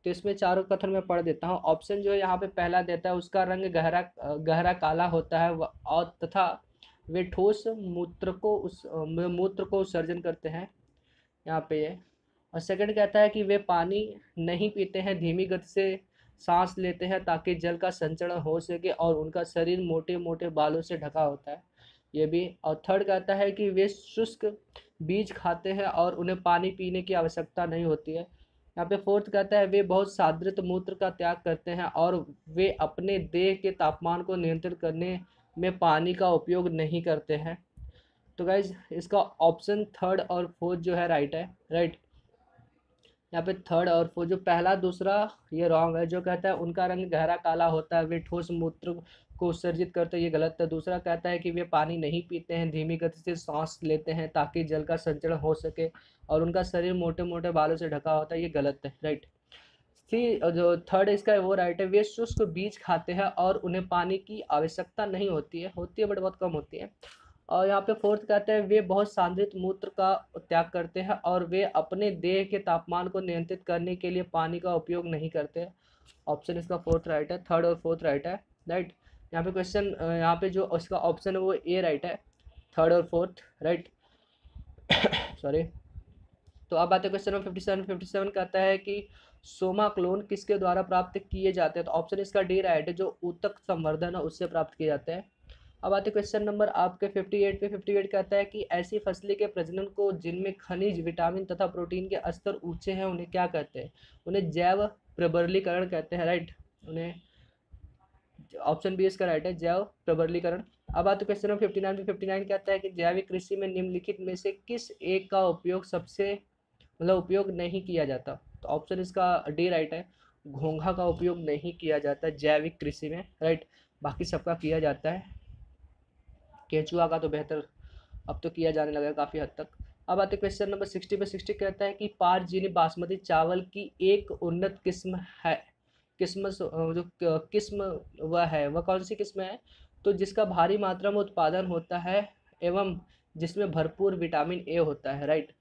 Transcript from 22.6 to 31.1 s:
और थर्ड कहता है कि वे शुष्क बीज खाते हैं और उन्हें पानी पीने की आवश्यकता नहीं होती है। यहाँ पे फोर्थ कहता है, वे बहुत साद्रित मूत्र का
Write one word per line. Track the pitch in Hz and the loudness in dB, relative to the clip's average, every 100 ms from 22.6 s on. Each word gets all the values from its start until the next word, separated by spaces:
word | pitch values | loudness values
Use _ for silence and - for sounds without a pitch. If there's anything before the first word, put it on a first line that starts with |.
और | 156 156 - | -4 -2 2
थर्ड | 196 | 2
कहता | 196 190 185 | 4 0 2
है | 196 202 | 2 2
कि | 196 208 | 2 0
वे | 190 202 | 2 2
शुष्क | 196 - - 226 - 214 208 _ - _ _ | 0 -8 -2 -2 -2 -4 -4 _ -20 _ _
बीज | 156 196 214 | -2 0 -2
खाते | - 175 170 190 | -2 -2 -2 -2
हैं | 196 | -2
और | 196 - 175 | 0 2 2
उन्हें | - 175 185 | 0 -4 0
पानी | 180 175 185 | 4 4 2
पीने | 185 185 185 | -4 -4 -4
की | 185 | 0
आवश्यकता | 185 165 170 156 - 170 | 0 0 -2 -6 -4 -2
नहीं | 165 | 0
होती | 170 151 156 | 0 0 -2
है। | 160 175 _ _ _ _ - | -8 -8 _ _ _ _ -6
यहाँ | |
पे | 170 196 | -2 0
फोर्थ | 196 202 208 | 2 2 2
कहता | 196 196 208 | 0 4 4
है, | 196 | 6
वे | 202 | 4
बहुत | 190 185 196 | 4 2 2
साद्रित | - 165 165 185 196 | 2 2 2 -2 -2
मूत्र | 180 185 185 | -2 -4 -4
का | 190 185 | -4 -4